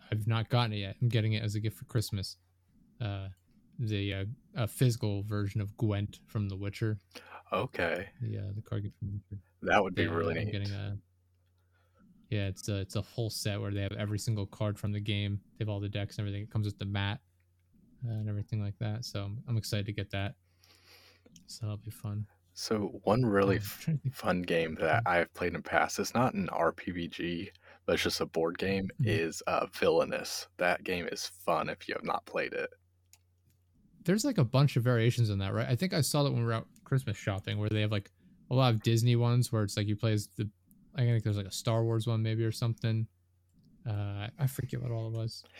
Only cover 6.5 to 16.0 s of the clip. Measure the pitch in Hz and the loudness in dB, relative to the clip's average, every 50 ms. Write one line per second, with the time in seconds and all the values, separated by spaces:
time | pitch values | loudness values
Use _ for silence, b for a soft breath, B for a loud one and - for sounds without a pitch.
6.5 | 98 95 101 101 101 - 113 110 107 98 - _ B B B B B B B - | -4 -6 -6 -6 -4 -2 -2 -2 -2 -4 -6 _ B B B B B B B -4
7.5 | - - 113 - - - 87 82 - 90 98 101 - - 120 110 107 101 98 98 | -2 -2 -2 -2 -2 -2 -2 0 0 -2 -4 -8 -8 -6 -6 -4 -4 -4 -6 -6
8.5 | 101 107 - - 110 104 104 104 - _ 104 98 101 104 - _ 101 95 - _ | -8 -8 -6 -4 -4 -4 -4 -6 -8 _ -8 -6 -6 -8 -8 _ -14 -14 -14 _
9.5 | _ _ - 90 87 104 98 95 90 - - - 85 82 82 82 82 82 - 104 | _ _ 0 4 4 4 4 2 0 0 0 0 0 0 0 0 0 0 -2 -2
10.5 | 104 101 101 101 101 101 101 101 101 98 - _ _ _ _ _ _ _ _ _ | -2 -4 -4 -4 -6 -6 -6 -6 -8 -8 -10 _ _ _ _ _ _ _ _ _
11.5 | _ b b b b b b b b b b b - - _ _ 107 104 98 98 | _ b b b b b b b b b b b -20 -20 _ _ -2 -2 -2 -2
12.5 | 95 - - - 101 98 95 - - 110 98 - - - 117 107 - - - 107 | -4 -6 -4 -4 -2 -2 -4 -4 -4 -6 -6 -4 -4 -4 -4 -2 -4 -4 -4 -2
13.5 | 101 104 107 101 101 98 98 98 104 113 107 104 107 101 - - 110 104 98 98 | -2 -2 -2 -2 -2 -2 -2 -4 -2 -4 -2 -2 -2 -2 -2 -2 -2 -2 -2 -4
14.5 | - - 107 107 101 - - 104 101 104 101 107 104 101 104 101 101 98 - _ | -4 -2 -2 -2 -2 -2 -2 -2 -2 -2 -2 -2 0 0 0 0 -2 -4 -6 _
15.5 | _ - 110 107 104 101 101 101 101 104 | _ -6 -4 -2 -2 -2 -4 -4 -2 -4